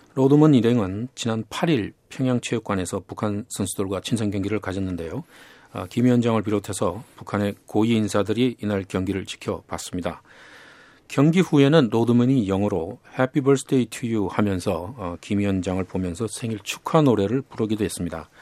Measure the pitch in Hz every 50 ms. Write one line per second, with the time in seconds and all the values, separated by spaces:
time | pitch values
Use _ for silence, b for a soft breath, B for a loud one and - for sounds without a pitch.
0 | b b _ 131 131 139 143 147 151 156 143 123 110 117 123 120 101 92 95 104
1 | 120 127 _ - - 113 113 113 107 - - - - 170 156 117 95 - - _
2 | _ _ - - 131 127 123 120 - - 123 113 - - 101 95 90 - - 95
3 | - - 98 - 113 107 101 101 - - - - 101 98 - - 101 95 98 92
4 | - - - 113 113 104 98 101 95 101 110 104 - 95 92 98 95 92 90 85
5 | 82 82 92 131 - b b b b b b b b b - 104 95 95 - 120
6 | 120 127 123 120 113 117 113 110 95 107 104 101 - - 101 - - 92 85 107
7 | - - _ - - - - 101 104 101 98 - _ - - 104 110 117 117 110
8 | 107 98 - 104 95 101 107 113 127 127 113 - - 104 104 98 92 - - 95
9 | 92 98 95 95 92 - - - - 110 92 - - _ 87 87 - - - 87
10 | 82 87 80 - b b b b b b b b b b b b b b b b
11 | b - - 139 139 160 160 190 170 - - 143 139 139 151 165 131 104 113 113
12 | 117 117 120 120 120 127 139 131 101 92 95 95 101 104 98 85 80 95 104 -
13 | _ - - - 131 131 - 151 131 139 139 131 - - 143 131 120 - - -
14 | - 117 113 107 98 90 - - 104 104 95 90 - 107 90 82 87 92 - -
15 | 98 87 87 - - - 107 101 101 101 95 92 90 95 92 95 92 - - 95
16 | 92 87 85 - 113 107 - - - 113 113 104 - - - - _ - - 160
17 | 151 135 113 101 98 98 117 135 135 _ - - 113 104 110 107 104 82 - -
18 | 90 85 82 80 76 _ b b